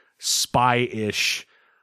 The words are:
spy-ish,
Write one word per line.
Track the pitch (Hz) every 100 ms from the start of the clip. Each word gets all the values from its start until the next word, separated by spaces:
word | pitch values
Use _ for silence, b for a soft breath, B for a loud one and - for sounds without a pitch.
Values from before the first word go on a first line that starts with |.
| _ _
spy-ish, | - - - 123 123 123 123 110 104 - - - - _ _ _